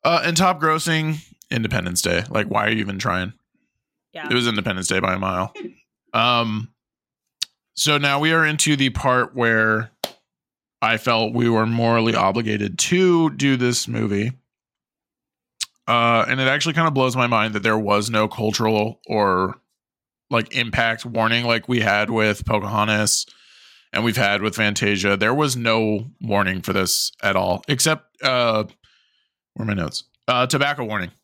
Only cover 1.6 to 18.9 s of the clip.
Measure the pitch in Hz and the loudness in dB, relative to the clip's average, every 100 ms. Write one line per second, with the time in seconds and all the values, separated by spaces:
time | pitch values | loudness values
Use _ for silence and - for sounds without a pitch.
1.6 | 110 120 90 90 - 85 - 110 104 104 | -2 -2 -2 -2 0 -2 -2 -4 -2 -2
2.6 | 107 110 101 98 - 90 92 - _ _ | 0 -2 -4 -6 -4 -2 -4 -10 _ _
3.6 | _ _ _ _ _ 165 151 123 120 113 | _ _ _ _ _ -14 -4 -2 0 -2
4.6 | 104 92 90 92 95 92 95 90 95 - | -4 -4 -2 -2 -2 -2 -4 -4 -6 -8
5.6 | - - _ _ _ 113 120 120 113 107 | -16 -18 _ _ _ -2 0 0 -2 -4
6.6 | 113 _ _ _ _ _ _ _ - _ | -8 _ _ _ _ _ _ _ -12 _
7.6 | _ - 151 147 143 139 156 165 156 151 | _ -6 0 0 2 2 2 2 2 0
8.6 | 151 147 135 - 135 127 120 123 117 113 | 0 2 0 0 0 2 0 0 2 2
9.6 | 110 110 110 _ - - _ _ _ _ | 2 0 -4 _ -12 -12 _ _ _ _
10.6 | _ _ 110 113 - 113 110 120 120 113 | _ _ -2 0 0 0 0 2 2 2
11.6 | 113 117 117 117 113 113 95 104 110 107 | 2 0 2 2 2 2 2 0 -2 -2
12.6 | 101 - - 180 185 170 160 135 139 131 | -2 -2 0 4 4 4 2 2 0 2
13.6 | 123 120 - 117 110 101 113 127 _ _ | 2 0 -4 -2 -2 0 -2 -6 _ _
14.6 | _ _ _ _ _ _ _ _ _ _ | _ _ _ _ _ _ _ _ _ _
15.6 | - _ - 120 117 113 113 131 131 143 | -14 _ -2 2 4 2 2 0 0 0
16.6 | 156 156 165 139 131 127 120 117 110 104 | 0 0 0 2 0 2 2 2 0 0
17.6 | 107 110 104 104 107 110 107 - 110 104 | 0 0 2 0 2 0 0 -2 -4 0
18.6 | 110 110 107 | 0 2 0